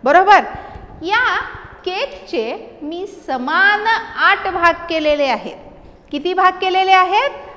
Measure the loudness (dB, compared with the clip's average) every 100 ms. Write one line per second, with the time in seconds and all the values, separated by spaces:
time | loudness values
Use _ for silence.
0 | 4 4 8 6 4 -10 -16 -18 -20 -14
1 | -4 0 0 -2 -6 -14 -18 -12 -8 -6
2 | -6 -8 -8 -6 -4 -8 -12 -14 -12 -10
3 | -10 -14 -8 -6 -2 2 2 2 0 -2
4 | -4 0 2 2 -2 0 0 0 -4 -2
5 | 0 0 0 -2 -4 -14 -20 -20 -20 -20
6 | _ -6 -4 2 2 2 -2 0 4 4
7 | 4 2 0 -6 -16